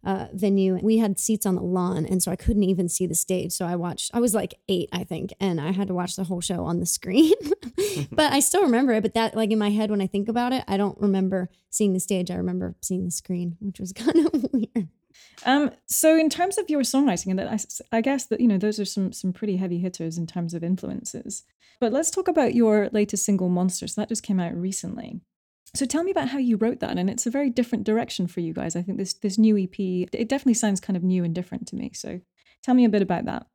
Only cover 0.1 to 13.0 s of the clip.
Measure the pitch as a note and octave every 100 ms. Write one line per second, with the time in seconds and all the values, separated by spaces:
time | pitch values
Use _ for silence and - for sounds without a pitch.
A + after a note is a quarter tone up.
0.1 | F#3+ - F#3+ G3+ G3 F#3+ F#3 G#3 A3 A3
1.1 | F#3+ - G#3+ G3+ F#3 F3 F#3 F3+ F3+ D#3+
2.1 | F#3 F3+ F3+ - G#3+ F#3+ F#3 F3 - F3+
3.1 | E3 - F#3 F3 - F3 F3 F3 - -
4.1 | A#3 A#3+ G#3 F#3+ - - F#3 - F3+ F#3
5.1 | E3 - - G3 E3+ D3+ F#3+ G3 F3+ F3+
6.1 | - F3+ F3+ E3+ F3 F2+ F3 E3+ - E3
7.1 | F#3+ D#4 A4 D#4+ F4+ A#3+ - G4+ F#4+ C#3+
8.1 | - D4+ C#4 C#4+ F4+ F#4 A#3 C4+ A3 G#3+
9.1 | - A3+ - A3 A3 G#3 G#3 G#3+ G#3 F#3+
10.1 | G3+ G3+ A#3 B3 C4 - G3 G3+ - G3+
11.1 | G3 F#3+ F#3+ F3+ _ _ - G#3 F#3 -
12.1 | F#3+ F3+ F3+ F3+ F3+ F3+ F3 - F3+